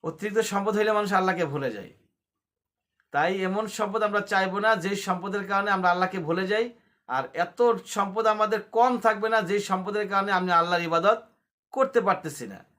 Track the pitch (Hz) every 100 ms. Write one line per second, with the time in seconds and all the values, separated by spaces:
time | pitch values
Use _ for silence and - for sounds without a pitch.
0 | 165 151 208 208 220 202 196 208 214 214
1 | 208 196 185 175 165 143 135 104 92 _
2 | _ _ _ _ _ _ _ _ _ _
3 | _ 143 160 190 185 196 220 - 208 214
4 | 214 202 202 196 190 196 214 220 175 196
5 | - 180 196 202 190 196 202 190 180 180
6 | 185 190 156 170 190 214 240 - _ _
7 | - 127 127 - 175 - 240 214 - 208
8 | 202 196 220 214 214 214 214 226 247 240
9 | 226 208 220 226 180 202 196 190 185 208
10 | 202 196 196 185 185 170 170 175 170 165
11 | 190 220 - _ _ _ _ - 262 -
12 | 190 180 160 - 117 92 -